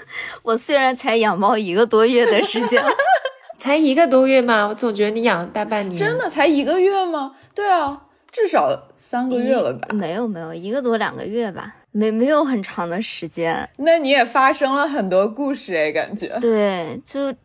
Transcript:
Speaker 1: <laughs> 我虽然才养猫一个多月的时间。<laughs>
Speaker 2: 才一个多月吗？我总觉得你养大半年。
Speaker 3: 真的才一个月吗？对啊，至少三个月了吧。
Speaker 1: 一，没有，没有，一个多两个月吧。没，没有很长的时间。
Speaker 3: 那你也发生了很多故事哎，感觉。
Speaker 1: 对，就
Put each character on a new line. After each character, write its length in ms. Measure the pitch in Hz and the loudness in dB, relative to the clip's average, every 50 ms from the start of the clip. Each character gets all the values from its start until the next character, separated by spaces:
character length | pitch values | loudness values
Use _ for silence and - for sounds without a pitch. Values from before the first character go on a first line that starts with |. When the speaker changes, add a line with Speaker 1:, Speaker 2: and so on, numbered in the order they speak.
| - | 0
Speaker 1:
<laughs> 360 | - - - - - - - - | -14 -14 -12 -12 -12 -14 -10 -4
我 140 | 233 226 240 | -2 -2 -2
虽 180 | - - 294 | 0 0 2
然 200 | 277 269 262 254 | 2 2 2 0
才 220 | 254 - 285 226 233 | 0 -2 0 2 2
养 200 | 220 214 185 175 | 2 2 2 2
猫 200 | 196 202 220 220 | 2 2 2 2
一 160 | 214 180 170 | 0 0 2
个 120 | 196 240 | 2 2
多 200 | 226 226 214 220 | 4 4 4 4
月 200 | 233 262 240 240 233 | 4 4 4 4 4
的 160 | - 202 - | 4 4 2
时 200 | - - 226 247 - | 2 0 0 0 2
间。 160 | 480 508 571 | 2 2 2
<laughs> 80 | 587 466 - 571 698 762 587 - 523 - - - - - - | 2 2 2 2 2 2 2 0 -2 -12 -12 -20 -20 -14 -8
Speaker 2:
才 160 | - 262 285 | -2 0 2
一 180 | 311 320 277 262 | 2 4 4 4
个 140 | 294 339 294 | 4 4 4
多 180 | 262 262 262 | 4 4 4
月 160 | 262 269 262 | 6 4 4
吗？ 280 | 240 240 226 220 208 208 | 4 4 2 2 2 0
我 40 | 214 | -2
总 220 | 214 254 233 208 | -2 -4 -2 0
觉 80 | 202 208 | 0 0
得 80 | 208 | 0
你 120 | 214 226 226 | 0 0 0
养 220 | 233 196 170 175 175 | 0 0 0 -2 -6
大 140 | - 214 208 | -6 -6 -4
半 200 | 208 220 208 202 190 | -4 -2 -4 -4 -4
年。 80 | 180 170 | -4 -2
Speaker 3:
真 200 | 403 427 480 508 | -2 -2 -2 -2
的 120 | 494 349 | -4 -4
才 180 | - 302 285 339 | 0 2 2 2
一 160 | 302 277 277 | 2 2 0
个 160 | 247 330 370 | 0 2 2
月 260 | 359 392 392 392 381 | 2 2 2 0 -2
吗？ 280 | 349 330 294 269 269 - _ _ _ - | -2 -4 -6 -6 -8 -12 _ _ _ -10
对 160 | - 415 403 | -4 0 0
啊， 340 | 370 339 302 277 285 - - _ _ _ _ _ | 2 2 0 -2 -6 -10 -16 _ _ _ _ _
至 160 | - 494 440 349 | -4 -2 0 2
少 400 | - 226 147 131 113 - - - - | 2 2 2 2 0 -4 -6 -14 -20
三 320 | - - - - 240 254 262 | -20 -14 -8 -6 -4 -4 -2
个 100 | 254 240 | -2 -2
月 160 | 233 262 262 | -2 0 0
了 200 | 233 175 123 - | -2 -2 -2 -4
吧。 160 | - - - | -6 -8 -6
Speaker 1:
一， 40 | - | -6
没 180 | 208 185 156 175 | -4 -4 -4 -4
有， 120 | 208 247 | -4 -4
没 140 | 220 202 165 | -6 -6 -8
有， 140 | 165 160 165 | -10 -12 -12
一 180 | 170 175 196 | -10 -8 -6
个 100 | 233 285 | -6 -4
多 140 | 254 240 226 | -2 -2 -2
两 180 | 220 208 160 143 | -2 -2 -4 -6
个 120 | 131 131 | -8 -8
月 260 | 170 208 240 233 202 | -6 -4 -4 -4 -6
吧。 240 | 175 - - 214 - _ _ _ | -6 -10 -14 -16 -16 _ _ _
没， 180 | - 208 214 214 | -4 -2 0 0
没 180 | 214 226 240 277 | 2 2 2 2
有 180 | 311 294 320 | 4 2 2
很 180 | 269 262 208 190 | 2 0 -4 -4
长 240 | - - - 175 170 | -6 -8 -8 -6 -6
的 140 | 170 190 | -4 -6
时 260 | 226 - - - 175 160 | -6 -8 -10 -10 -12 -10
间。 420 | - 170 165 165 165 139 143 - _ - | -6 -4 -4 -2 -2 -4 -6 -10 _ -4
Speaker 3:
那 200 | 277 330 330 339 | 0 2 2 2
你 80 | 294 262 | 2 2
也 160 | 277 277 233 | 2 2 2
发 300 | 226 - 269 262 269 302 | 2 2 2 4 4 2
生 200 | 294 285 262 277 | 2 0 0 0
了 140 | 285 285 320 | 0 0 0
很 220 | 277 277 202 190 | -2 -2 -2 0
多 180 | 180 185 202 220 | 2 2 2 2
故 260 | 214 269 285 269 294 | 0 -4 -4 -4 -4
事 220 | - - - 180 | -6 -6 -4 -2
哎， 160 | 160 151 151 | -2 0 0
感 240 | 147 160 143 - 202 | 0 -2 -4 -4 -6
觉。 220 | 208 180 - - 233 | -10 -8 -8 -6 -2
Speaker 1:
对， 640 | 247 233 226 214 208 202 190 180 170 - 240 247 - | 0 0 2 2 2 0 0 -2 -6 -8 -10 -12 -12
就 300 | - - 277 277 269 254 - _ | -10 -8 -6 -4 -6 -6 -8 _